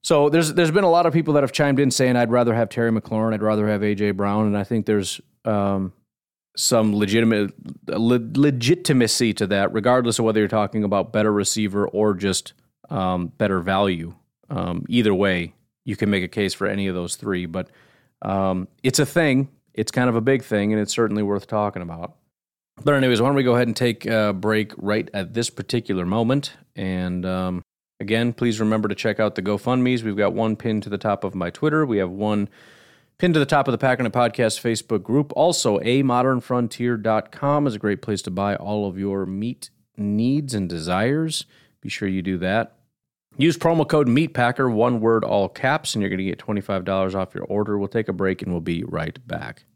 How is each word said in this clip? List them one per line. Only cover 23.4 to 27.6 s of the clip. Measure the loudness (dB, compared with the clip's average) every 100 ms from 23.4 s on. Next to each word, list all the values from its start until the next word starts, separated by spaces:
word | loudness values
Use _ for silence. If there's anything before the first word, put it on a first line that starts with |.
go | 4
ahead | 4 2
and | 0
take | -2 -2 0
a | 2 2
break | 0 0 0 -2 -6
right | -2 -2 -2
at | -6 -6
this | -4 -4
particular | -6 -4 -4 -2 -2 0
moment, | 0 2 0 -2 -16 _
and, | -8 -4 -4 -4 -4 -4
um, | -4 -4 -6